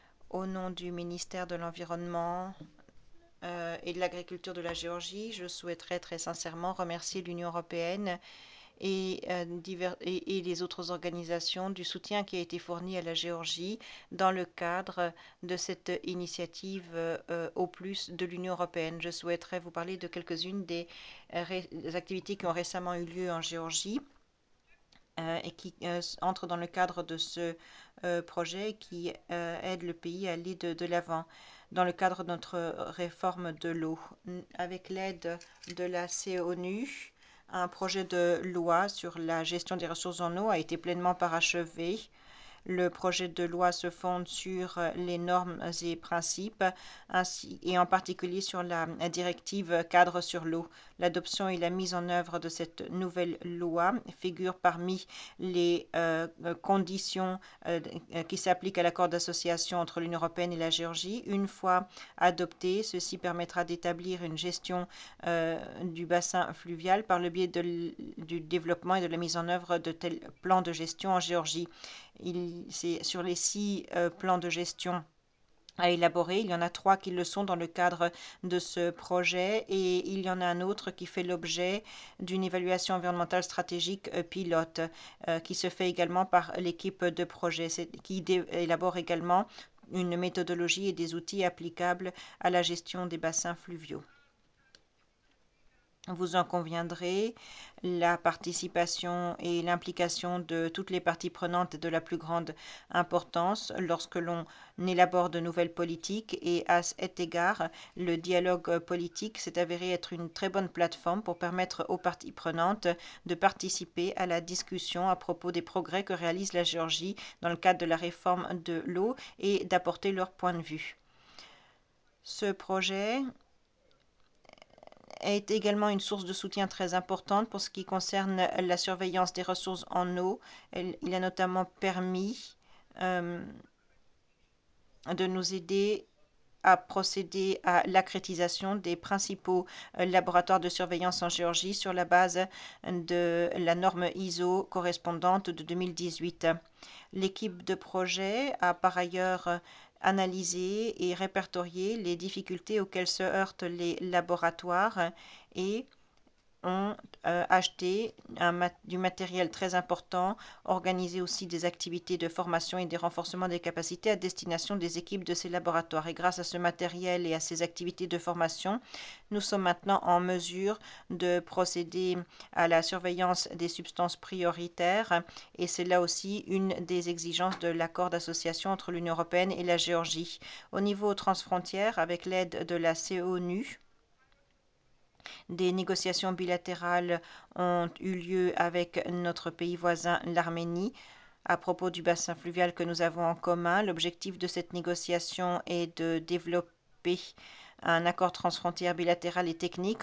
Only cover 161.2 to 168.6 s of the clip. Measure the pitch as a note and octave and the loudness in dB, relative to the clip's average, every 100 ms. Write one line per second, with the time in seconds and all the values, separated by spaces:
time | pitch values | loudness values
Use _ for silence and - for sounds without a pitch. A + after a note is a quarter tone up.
161.2 | F3+ - F#3+ E3+ F3 F3 - E3+ - F3+ | -2 -4 -4 -2 -2 -2 -4 -6 -2 -2
162.2 | E3+ E3 F3 E3+ - F#3 F3 E3+ E3+ E3+ | -2 -2 0 0 0 -2 -2 0 -2 -2
163.2 | E3+ F3+ F#3 E3+ A3+ - E3 F3 A3 G#3 | -4 -2 -2 -2 -2 -4 -4 -2 0 2
164.2 | F#3 - - E3 - G3+ E3+ E3+ E3+ G3+ | 0 -4 -4 -2 -2 -2 -2 -4 -6 -6
165.2 | F3 F3 F3+ F3+ E3+ E3 E3 D#3+ D#3 E3 | -2 -4 -2 -2 2 2 2 -2 -2 0
166.2 | F3 F3+ F3 F3 F3 E3+ F3 F3 F3+ F3+ | 0 0 -4 0 0 2 -2 -2 0 0
167.2 | E3+ D#3+ - E3 E3+ - F3 - F3 F3 | 2 0 -2 -2 -2 -2 -6 -4 -2 -2
168.2 | E3+ E3+ E3 D#3+ | -2 2 2 0